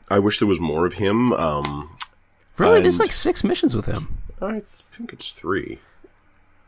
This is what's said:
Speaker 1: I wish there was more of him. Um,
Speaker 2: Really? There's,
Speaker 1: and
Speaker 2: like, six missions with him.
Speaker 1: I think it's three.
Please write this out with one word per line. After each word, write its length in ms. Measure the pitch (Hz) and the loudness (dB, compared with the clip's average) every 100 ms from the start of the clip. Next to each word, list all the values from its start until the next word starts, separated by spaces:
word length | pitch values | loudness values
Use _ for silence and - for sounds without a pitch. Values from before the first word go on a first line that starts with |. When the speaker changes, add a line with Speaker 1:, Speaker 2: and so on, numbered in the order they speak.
| - | -2
Speaker 1:
I 80 | 101 | 2
wish 200 | 104 - | 2 2
there 80 | 104 | 2
was 100 | 85 | 2
more 240 | 85 76 87 | 0 0 0
of 80 | |
him. 380 | - 98 107 123 | 0 0 2 2
Um, 560 | 107 80 73 73 73 - - - _ _ _ _ - | 2 0 -2 -4 -6 -10 -12 -14 _ _ _ _ 0
Speaker 2:
Really? 260 | 214 466 | 4 6
There's, 120 | 180 | 6
Speaker 1:
and 60 | 175 | 2
Speaker 2:
like, 120 | - | 2
six 300 | - 330 - | 2 0 0
missions 300 | 196 - 311 | 0 0 0
with 120 | 117 - | 0 -4
him. 320 | - - - - - | -4 -6 -8 -8 -8
Speaker 1:
I 220 | 190 220 - | -8 -6 -10
think 460 | - - - 233 | -18 -20 -16 -16
it's 180 | - - | -14 -16
three. 500 | - 80 95 - - _ - - _ _ _ _ _ | -10 -4 -4 -6 -12 _ -20 -20 _ _ _ _ _